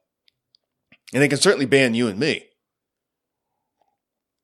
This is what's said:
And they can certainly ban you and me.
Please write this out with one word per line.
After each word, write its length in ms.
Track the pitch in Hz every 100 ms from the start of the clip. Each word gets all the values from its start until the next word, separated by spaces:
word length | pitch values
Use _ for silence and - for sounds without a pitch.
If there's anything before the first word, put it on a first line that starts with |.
| _ _ _ _ _ _ _ _ _ _ _
And 100 | 123
they 60 | 143
can 80 | 143
certainly 300 | 190 190 135
ban 260 | 139 127
you 160 | 113 120
and 100 | 95
me. 280 | 151 98 - _ _ _ _ _ _ _ _ _ _ _ _ _ _ _ _ _ _ _